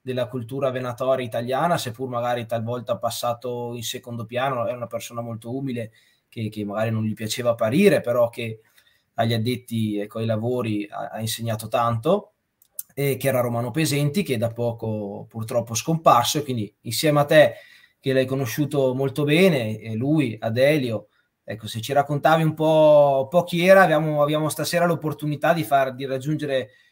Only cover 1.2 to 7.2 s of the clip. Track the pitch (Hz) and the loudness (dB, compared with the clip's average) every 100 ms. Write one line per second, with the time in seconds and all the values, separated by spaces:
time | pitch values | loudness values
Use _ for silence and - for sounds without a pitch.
1.2 | 120 117 120 131 165 160 127 113 127 120 | -2 -6 -4 -2 0 0 -2 -8 -6 -4
2.2 | 120 123 113 117 113 123 113 117 117 - | -4 -4 -4 -4 -4 -6 -4 -4 -4 -4
3.2 | 120 117 123 120 120 120 117 123 120 117 | -4 -4 -6 -8 -8 -8 -8 -10 -10 -12
4.2 | 117 120 135 127 110 123 117 117 - 120 | -6 -4 -2 -2 -4 -6 -8 -10 -10 -10
5.2 | 120 113 117 135 139 120 113 _ _ _ | -10 -10 -8 -6 -6 -6 -8 _ _ _
6.2 | _ - 107 107 104 101 113 110 110 104 | _ -8 -6 -6 -6 -2 -2 -2 -2 -4